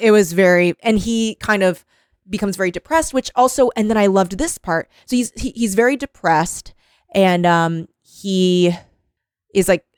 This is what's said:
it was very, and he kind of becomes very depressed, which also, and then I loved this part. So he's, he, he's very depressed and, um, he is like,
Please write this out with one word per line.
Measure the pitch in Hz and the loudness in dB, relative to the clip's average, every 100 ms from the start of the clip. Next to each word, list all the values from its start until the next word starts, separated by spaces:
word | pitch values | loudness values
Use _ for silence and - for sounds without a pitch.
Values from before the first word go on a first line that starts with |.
it | 226 | 2
was | 214 170 | 2 2
very, | 170 185 180 175 - | 2 2 4 2 -2
and | 226 214 | -2 -2
he | 220 226 220 - | -2 -2 -4 -4
kind | - 208 | -4 0
of | 185 175 _ _ _ _ 190 | 0 -2 _ _ _ _ -12
becomes | 202 202 185 | -6 -4 -4
very | 185 | -6
depressed, | 175 - 320 311 | -6 -4 -2 -2
which | 262 - | -4 -2
also, | - 254 277 247 226 | 0 0 2 0 0
and | 214 | -2
then | 220 | 2
I | 202 | 2
loved | 190 185 190 | 2 0 -4
this | 330 - | -6 -6
part. | - 165 - _ | -6 -6 -6 _
So | - 247 | -4 -4
he's, | - 220 | -4 -6
he, | 247 | -8
he's | 226 226 | -4 -2
very | 190 240 277 | 2 2 0
depressed | 277 _ 170 156 180 - - - _ _ _ | -6 _ 0 0 0 -6 -16 -20 _ _ _
and, | 196 190 175 | 0 2 2
um, | 175 170 165 165 - _ | 2 2 0 -4 -8 _
he | _ - 196 185 185 180 175 175 - _ _ _ _ _ _ | _ -14 -4 0 2 2 2 0 -10 _ _ _ _ _ _
is | 196 185 | -2 0
like, | 175 - | 0 -4